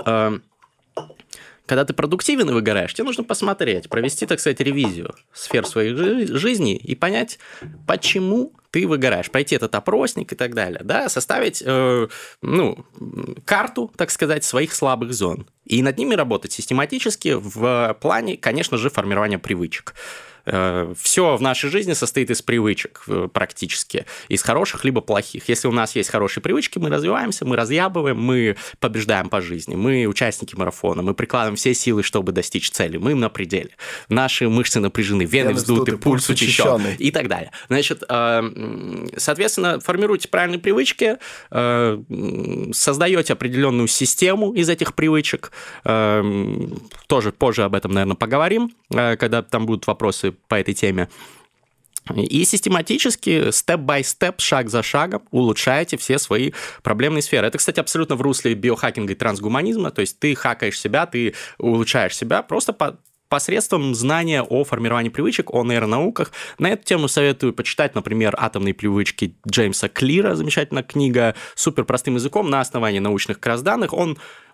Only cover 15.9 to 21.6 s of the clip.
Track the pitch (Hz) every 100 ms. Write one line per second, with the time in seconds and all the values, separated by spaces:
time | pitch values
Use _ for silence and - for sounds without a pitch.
15.9 | 139 269 214 131 104 - - - 131 147
16.9 | 254 240 208 - 127 101 110 120 120 117
17.9 | 110 147 110 214 - - 127 170 120 123
18.9 | - 104 98 107 98 - 90 85 - -
19.9 | - - - - - - 95 92 90 85
20.9 | 87 - - 180 127 131 127